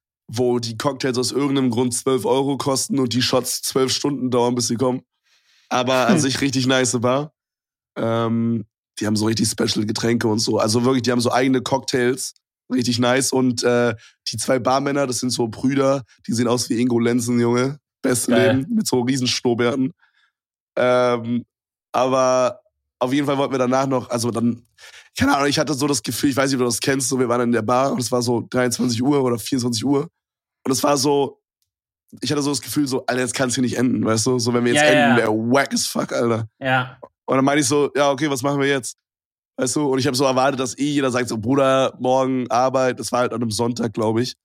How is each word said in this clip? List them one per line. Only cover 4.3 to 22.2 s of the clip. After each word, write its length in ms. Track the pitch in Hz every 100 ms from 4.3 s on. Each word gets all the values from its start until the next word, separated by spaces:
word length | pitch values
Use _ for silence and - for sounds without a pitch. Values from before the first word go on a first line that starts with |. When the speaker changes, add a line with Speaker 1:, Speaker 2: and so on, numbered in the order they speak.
Speaker 1:
dauern, 240 | 123 120
bis 140 | 120 113
sie 80 | 117
kommen. 260 | 131 127 - _ _ _ _ _ _
Aber 380 | 123 123 131 120
an 80 |
Speaker 2:
Hm. 60 | 170
Speaker 1:
sich 200 | 135 127
richtig 260 | 143 131 127
nice 320 | 131 123 123
Bar. 340 | 123 131 151 _ _ _ _ _ _ -
Ähm, 680 | 113 113 113 117 117 117 - _ _ -
die 80 | 104
haben 100 | 107
so 100 | 107
richtig 220 | 113 110
Special 360 | - - - 104
Getränke 420 | 107 117 117 113
und 100 | 107
so. 200 | 127 107
Also 260 | 107 120
wirklich, 180 | 123 131
die 100 | 117
haben 80 | 123
so 120 | 120
eigene 300 | 120 135 127
Cocktails. 720 | 120 135 - 131 120 127 - - _ _ -
Richtig 260 | 131 120 117
nice. 340 | 123 131 127
Und, 300 | 131 127 120
äh, 300 | 123 120 120 110 - _ -
die 80 | 117
zwei 200 | - 131
Barmänner, 480 | 127 135 143 143 135
das 120 | 113
sind 120 | 127
so 180 | 120 117
Brüder, 560 | 101 131 139 135 139 - _ -
die 60 |
sehen 160 | 113 117
aus 220 | 120 -
wie 100 | 117
Ingo 180 | 123 117
Lenzen, 400 | 120 123 113 120
Junge. 380 | 117 120 131 147 _ _
Beste 300 | 262 127 -
Speaker 2:
Geil. 240 | 123 - 135
Speaker 1:
Leben 180 | 135
mit 120 | 220 -
so 140 | 127
riesen 260 | 120 135 123
Schnurrbärten. 680 | - 123 120 120 135 131 - _ _ _ _ _ _ _ -
Ähm, 680 | 123 123 123 120 113 120 110 _ _ _ _
aber 680 | 120 131 131